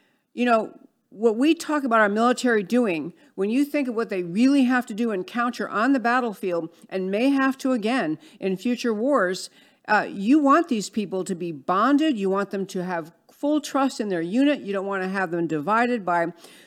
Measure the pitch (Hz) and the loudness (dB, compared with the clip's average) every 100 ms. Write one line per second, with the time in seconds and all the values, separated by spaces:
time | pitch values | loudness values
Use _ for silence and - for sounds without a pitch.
0 | _ _ _ - 247 226 196 - - _ | _ _ _ -2 2 2 0 -10 -20 _
1 | _ - 226 214 285 330 - 302 269 226 | _ -2 0 2 2 2 0 -2 2 4
2 | 208 208 240 247 254 220 180 240 233 165 | 4 4 2 2 2 0 2 2 2 0
3 | 160 - _ - 196 240 285 294 254 220 | -6 -12 _ -4 -2 0 0 -2 -2 -4
4 | 214 196 180 180 254 285 247 254 247 208 | -4 -4 -4 2 4 6 4 2 -2 -4
5 | 233 196 185 233 240 240 214 196 240 277 | -2 -4 -6 -4 -4 -4 -6 0 2 2
6 | 226 247 247 196 196 170 165 - - 190 | 2 0 -2 -4 -4 -4 -4 -10 -8 -6
7 | 185 202 262 277 262 262 262 254 208 262 | -2 0 2 2 2 0 0 0 0 -2
8 | 165 156 - - 190 190 240 240 240 214 | -2 -4 -10 -8 -4 -2 -2 -2 -2 -2
9 | 247 277 180 185 - _ _ _ - 208 | 0 2 0 -2 -10 _ _ _ 0 0
10 | 120 190 196 311 277 294 330 226 185 - | 0 -2 2 4 6 4 2 -2 -4 -6
11 | 190 185 185 180 175 147 131 180 233 285 | -4 -4 -4 -6 -6 -6 -2 2 4 4
12 | 320 233 190 196 196 202 190 190 180 175 | 2 0 0 0 -2 -4 -6 -6 -6 -6
13 | 160 - _ _ 285 302 - 277 269 - | -8 -14 _ _ -2 -2 0 0 0 -2
14 | 214 180 170 226 277 277 196 196 196 196 | -4 -4 -2 0 2 0 -2 -6 -4 -4
15 | 185 196 185 170 170 156 147 220 240 240 | -4 -2 -2 -2 -2 -2 0 2 2 0
16 | 180 175 170 - - - | 0 0 -2 -6 -18 -20